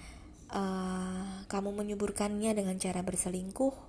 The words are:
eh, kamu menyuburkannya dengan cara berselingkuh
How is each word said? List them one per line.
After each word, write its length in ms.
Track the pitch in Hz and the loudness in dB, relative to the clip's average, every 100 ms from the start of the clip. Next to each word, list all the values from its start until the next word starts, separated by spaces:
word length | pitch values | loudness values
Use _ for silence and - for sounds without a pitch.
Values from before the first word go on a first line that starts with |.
| - - - - - | -14 -14 -16 -16 -6
eh, 840 | 202 196 190 185 185 185 185 190 190 196 | 0 0 0 0 0 -2 -4 -4 -6 -4
kamu 220 | 196 196 | -2 0
menyuburkannya 800 | 202 208 202 202 - 208 208 220 | 0 0 0 0 2 2 4 4
dengan 240 | 214 196 190 | 4 2 2
cara 240 | 190 180 | 0 0
berselingkuh 720 | 185 185 185 185 190 - 269 - | 0 0 0 0 -2 2 2 2